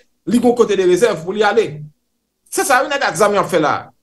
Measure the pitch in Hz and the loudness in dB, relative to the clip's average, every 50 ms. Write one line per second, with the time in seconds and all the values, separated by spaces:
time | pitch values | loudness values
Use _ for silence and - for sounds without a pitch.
0 | _ _ _ _ _ - 208 240 - 247 233 - 226 185 202 185 190 180 180 175 | _ _ _ _ _ -2 0 2 2 2 2 2 2 2 2 2 2 2 2 4
1 | 240 233 202 160 160 175 196 208 214 208 208 233 202 151 151 151 151 - - _ | 2 0 0 -2 -6 -6 -4 0 0 2 2 0 0 -2 -6 -12 -16 -18 -20 _
2 | _ _ _ _ _ _ _ _ _ _ - - 381 - 262 254 277 - 277 277 | _ _ _ _ _ _ _ _ _ _ -6 -6 -2 0 0 0 0 -2 -4 -4
3 | 262 208 175 160 214 208 208 196 170 - 180 165 156 143 120 95 - - _ _ | -2 -4 0 0 0 2 2 0 -2 0 0 0 0 0 -2 -4 -6 -12 _ _